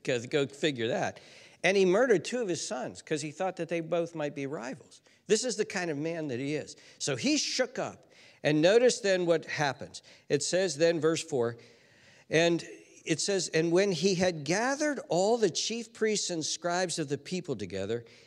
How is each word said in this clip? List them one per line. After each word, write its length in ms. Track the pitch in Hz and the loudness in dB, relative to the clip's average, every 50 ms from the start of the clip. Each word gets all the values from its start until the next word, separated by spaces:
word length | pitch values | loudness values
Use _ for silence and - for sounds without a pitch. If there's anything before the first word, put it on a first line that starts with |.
| - | -4
go, 160 | - 131 120 | -2 -2 -2
go 260 | 113 127 - 147 139 | -2 0 0 0 0
figure 420 | 135 - - - 160 143 120 113 113 | 0 -4 -2 -2 -2 0 0 -2 -2
that. 320 | 131 196 151 101 - - - - - - - - - - - | -2 -2 -2 -4 -4 -8 -16 -20 -20 -20 -20 -20 -10 -2 0
And 140 | 170 196 | 2 4
he 80 | 202 190 | 4 4
murdered 400 | 180 175 202 254 269 226 180 - | 4 4 4 4 4 4 2 2
two 160 | - - 254 | -2 -4 -4
of 80 | 240 190 | -2 -2
his 180 | 170 - - | -4 -4 -4
sons 360 | - 214 254 233 147 92 - - | -6 -6 -6 -8 -8 -10 -12 -8
'cause 180 | - 160 151 | -6 -6 -6
he 100 | 139 156 | -6 -8
thought 260 | 143 - 185 190 180 | -8 -6 -6 -6 -4
that 120 | - 170 160 | -6 -6 -4
they 120 | 175 170 | -4 -4
both 340 | 165 160 175 170 170 165 - | -4 -2 -2 -2 -2 -4 -4
might 200 | 160 147 147 143 | -6 -6 -6 -6
be 120 | 143 139 | -6 -8
rivals. 560 | 135 143 180 - 123 277 - - - - - _ _ _ _ _ | -6 -6 -8 -8 -10 -12 -12 -16 -20 -20 -20 _ _ _ _ _
This 180 | - 196 220 226 | 0 2 2 2
is 120 | 254 202 | -2 -2
the 80 | 190 214 | -2 -4
kind 240 | - - 196 180 170 | -2 -2 -4 -2 -2
of 80 | 151 139 | -2 -2
man 300 | 151 165 170 170 156 147 | -4 -4 -4 -4 -4 -4
that 120 | 127 113 | -4 -4
he 140 | 139 139 151 | -4 -2 -4
is. 220 | 147 110 90 - - - - - - | -4 -6 -8 -14 -20 -20 -20 -14 -8
So 180 | - - 135 | -4 -4 -2
he's 240 | 117 113 262 311 285 | 0 0 0 2 2
shook 380 | - - - - 254 220 - - | 0 -2 0 -2 -2 -2 -2 -6
up. 340 | 165 120 92 - - _ - - - - - _ - | -6 -8 -8 -14 -20 _ -20 -20 -20 -20 -10 _ 0
And 200 | 147 151 151 156 | 2 4 6 6
notice 380 | 175 208 240 247 247 - - | 8 8 8 8 6 4 4
then 260 | - 196 190 185 180 | 2 2 2 2 4
what 180 | 170 170 160 - | 2 2 2 0
happens. 580 | - - - 151 143 123 - - 82 - - - - - - _ - | -4 -2 -2 0 0 -2 -4 -10 -16 -16 -18 -18 -20 -20 -16 _ -2
It 140 | 143 143 147 | -2 0 0
says 340 | - - 180 190 190 143 | 0 0 2 0 0 0
then, 240 | 135 165 170 170 165 | 2 2 2 4 4
verse 220 | 143 160 165 151 - | 2 2 0 0 -2
four, 340 | - 151 131 117 117 117 - - - - - _ _ _ _ - - - - - - | -4 -2 0 0 0 -2 -6 -16 -20 -20 -20 _ _ _ _ -20 -20 -20 -20 -8 0
and 340 | - 156 170 170 170 160 - - - - - - - - - | 2 4 4 4 2 0 -2 -6 -16 -20 -20 -20 -20 -10 -4
it 160 | - 170 - | -2 -2 -2
says, 280 | - - 202 190 160 - | 0 0 0 -2 -2 0
"And 240 | - 160 160 170 165 | 0 0 2 4 4
when 200 | 180 202 202 190 | 4 4 2 2
he 220 | 143 160 202 190 | 0 0 0 2
had 300 | 170 185 185 175 156 143 | 2 2 0 0 -2 -2
gathered 560 | 135 170 202 233 254 277 277 311 302 285 233 - - | -2 0 0 0 0 0 0 -2 -2 -2 -4 -4 -2
all 280 | 156 165 190 208 233 | 0 2 2 4 2
the 140 | 240 220 185 | 4 2 2
chief 420 | - - - - 220 233 226 - - | 0 0 -4 -4 -4 -6 -8 -10 -6
priests 380 | - 220 220 214 196 - - | -2 0 0 0 0 -2 -2
and 140 | 180 165 147 | -4 -4 -4
scribes 540 | - - - - 175 175 180 185 180 151 - | -4 -4 -4 -4 -2 0 0 0 -2 -2 -4
of 100 | 160 139 | -4 -2
the 100 | 143 135 | -4 -6
people 380 | - - 180 180 170 - 139 | -6 -4 -6 -6 -4 -4 -6
together, 480 | 101 104 92 98 95 95 98 113 120 117 - - - - | -6 -6 -6 -6 -6 -4 -4 -4 -6 -6 -10 -20 -20 -20